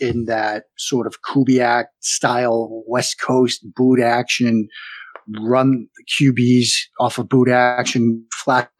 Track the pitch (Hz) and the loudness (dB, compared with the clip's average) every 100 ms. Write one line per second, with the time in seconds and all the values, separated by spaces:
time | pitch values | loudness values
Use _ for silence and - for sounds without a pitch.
0 | 127 117 113 110 107 107 - - - 131 | -4 -4 -4 -2 -4 -6 -12 -12 -4 -4
1 | 110 - - 139 127 127 120 120 117 _ | -4 -8 -4 0 4 4 4 0 -4 _
2 | - - 127 123 123 117 113 113 110 123 | -6 -2 -2 0 0 0 -2 -10 -6 -4
3 | 135 - - 127 123 - 104 - 127 127 | -4 -6 -2 2 2 0 -12 0 2 4
4 | 120 120 123 - 120 113 104 - - - | 2 0 -2 -2 0 0 -2 -10 -20 -20
5 | - - - 107 110 127 131 127 107 _ | -20 -20 -14 -10 -2 2 2 0 -4 _
6 | - - 143 120 123 123 117 - - - | -8 0 2 4 4 4 2 -2 -6 -4
7 | 120 - 113 135 123 123 123 123 120 127 | -4 -2 0 2 4 4 2 0 -2 0
8 | 117 113 113 - - 127 123 _ | 0 0 -6 -8 -2 -2 -2 _